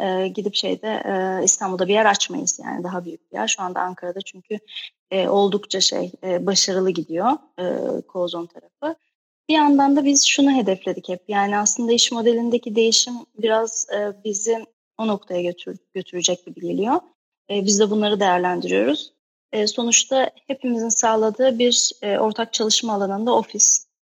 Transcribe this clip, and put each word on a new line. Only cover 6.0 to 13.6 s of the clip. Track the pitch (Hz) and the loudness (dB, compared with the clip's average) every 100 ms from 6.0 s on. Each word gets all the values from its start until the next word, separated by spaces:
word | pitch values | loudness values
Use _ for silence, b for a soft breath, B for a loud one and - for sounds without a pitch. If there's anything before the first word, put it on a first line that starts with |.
| 180 - | -6 -8
e, | 190 180 180 | -4 -2 0
başarılı | 190 - 185 185 | 0 2 0 0
gidiyor, | 170 156 165 226 302 _ - | -2 -4 -2 0 0 _ -8
e, | 180 - - - | -4 -2 -4 -6
Kozon | - 185 175 170 175 | -6 -6 -4 -6 -12
tarafı. | - - - 302 320 _ _ _ _ - | -18 -20 -10 -8 -8 _ _ _ _ 0
Bir | |
yandan | 311 294 277 277 285 | 4 6 6 6 4
da | 277 | 4
biz | 277 - | 4 2
şunu | - 277 | 4 4
hedefledik | 262 196 190 190 180 - | 4 2 -2 -4 -6 -8
hep. | 180 - | -10 -4
Yani | 202 202 202 | 0 2 2
aslında | 208 - 233 | 0 0 2
iş | 233 - | 2 2
modelindeki | 233 226 233 233 240 240 214 | 2 2 2 2 0 0 2
değişim | 226 220 240 240 - 214 | 4 2 0 -6 -16 -4
biraz, | 220 220 | 0 0